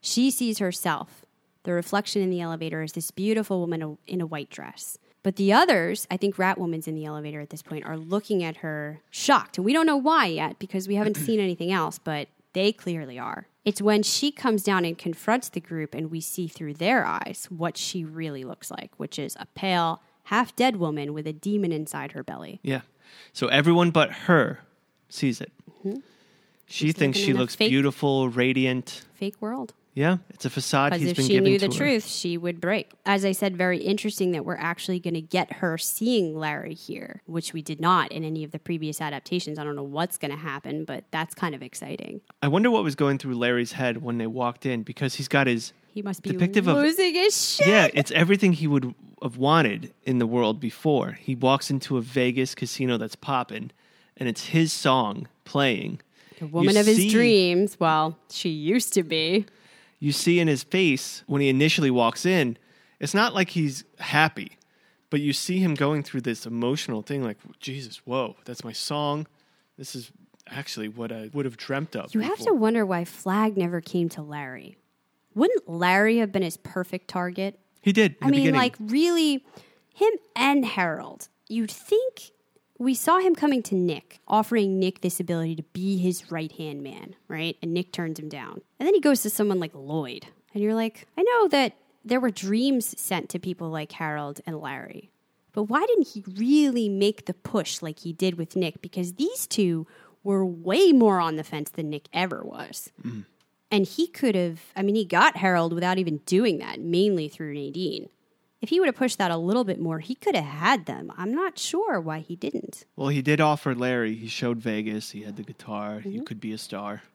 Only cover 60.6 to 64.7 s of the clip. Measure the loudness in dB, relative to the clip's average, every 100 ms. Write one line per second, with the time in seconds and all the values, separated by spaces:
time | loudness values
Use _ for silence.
60.6 | 0 2 4 2 -2 -12 -4 2 4 6
61.6 | 6 4 4 4 2 2 2 2 2 -2
62.6 | _ _ _ _ -2 2 2 2 0 0
63.6 | -2 -2 -14 _ -2 4 4 2 -14 _
64.6 | _